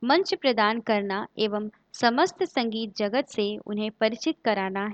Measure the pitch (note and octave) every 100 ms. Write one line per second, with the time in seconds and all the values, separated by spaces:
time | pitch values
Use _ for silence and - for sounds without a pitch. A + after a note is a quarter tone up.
0 | A#3+ E4 G4 F4+ C4+ A3 G#3 A3+ A3 G#3
1 | G3 G3 - - G#3+ G#3 G#3+ - _ -
2 | A#3 B3 F4+ - F4+ C4+ A#3 A3 A3 -
3 | G3+ B3 - - G3+ G#3 - G#3 G#3+ -
4 | A3 A#3 D#4+ - A#3 G3+ F#3+ F#3+ G#3+